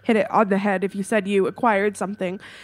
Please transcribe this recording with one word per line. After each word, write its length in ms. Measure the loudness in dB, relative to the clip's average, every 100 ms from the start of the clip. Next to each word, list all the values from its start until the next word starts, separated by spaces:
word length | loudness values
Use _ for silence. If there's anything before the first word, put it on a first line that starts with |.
hit 120 | 2 2
it 140 | 4
on 180 | 2 2
the 100 | 2
head 240 | 0 -2
if 120 | -4
you 80 | -6
said 260 | -2 -2 0
you 180 | 0 0
acquired 520 | 0 0 2 0 -4
something 420 | -8 -6 -8 -8 -14 -20